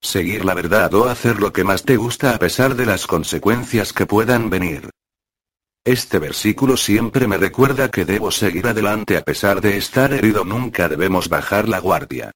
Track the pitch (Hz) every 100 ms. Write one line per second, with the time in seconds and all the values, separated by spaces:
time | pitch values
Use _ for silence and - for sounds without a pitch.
0 | - 101 87 101 92 90 85 101 87 92
1 | 123 120 120 107 101 98 92 95 - 127
2 | 120 - 139 113 87 - 131 127 123 92
3 | - 85 80 82 95 120 123 117 98 -
4 | 92 101 113 123 113 92 90 71 - -
5 | _ _ _ _ _ _ _ _ - 123
6 | - 95 76 - 107 107 131 127 - 104
7 | 113 139 123 95 92 - 135 135 127 -
8 | 87 101 101 - 101 85 110 110 101 107
9 | 104 87 73 76 101 98 104 101 - -
10 | 135 139 110 104 90 110 123 113 85 73
11 | 92 92 85 78 71 98 107 95 87 82
12 | 71 64 53